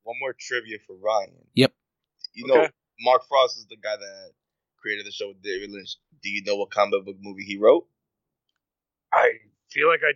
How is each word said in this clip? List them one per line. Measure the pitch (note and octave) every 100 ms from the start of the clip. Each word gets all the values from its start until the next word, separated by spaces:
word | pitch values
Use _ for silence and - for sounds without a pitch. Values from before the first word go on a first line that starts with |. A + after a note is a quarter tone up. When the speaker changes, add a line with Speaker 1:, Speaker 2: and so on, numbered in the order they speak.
Speaker 1:
one | A2+ A#2+
more | C3+ B2
trivia | - B2 A2 G#2 -
for | F#2
Ryan. | G2+ G#2+ F#2+ F2 _
Speaker 2:
Yep. | - C3 - _ _ _ _ -
Speaker 1:
You | - B2+
know, | C3+
Speaker 3:
Okay. | D#3 - _ _
Speaker 1:
Mark | B2 B2+ -
Frost | C#3 B2+ A#2+
is | G#2
the | A2
guy | G#2 G#2
that | G2+ G2 F#2+ _ _ _ _ _
created | G#2+ G#2 G2+
the |
show | - G2+
with | F#2+
David | G2+ F#2+ G2+
Lynch. | G2+ F#2 - _ _
Do | G2+
you | G2+
know | G2 G2+
what | G2
comic | - G2+ G2+ F#2+
book | F#2+
movie | G2+ F#2+
he | G2 G2+
wrote? | G#2+ D#3 - _ _ _ _ _ _ _ _ _ _ _ _
Speaker 3:
I | - B2+ A2+ G#2 _ _
feel | C#3+ D3+
like | E3
I | D3+